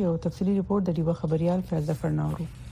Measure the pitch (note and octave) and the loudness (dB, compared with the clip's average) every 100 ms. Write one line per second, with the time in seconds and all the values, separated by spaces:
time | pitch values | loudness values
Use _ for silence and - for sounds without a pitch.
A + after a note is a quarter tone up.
0 | F#3 E3 F3 - F#3+ G3 F#3 G3+ F#3 E3 | 2 2 -2 0 2 2 2 2 2 0
1 | D#3+ E3 D#3+ D#3+ E3+ F#3 F3+ E3 D3+ D#3 | 0 0 0 2 2 0 0 -2 0 -2
2 | D#3+ D3+ D3+ D#3 D#3+ - - | 0 0 0 -2 -6 -8 -14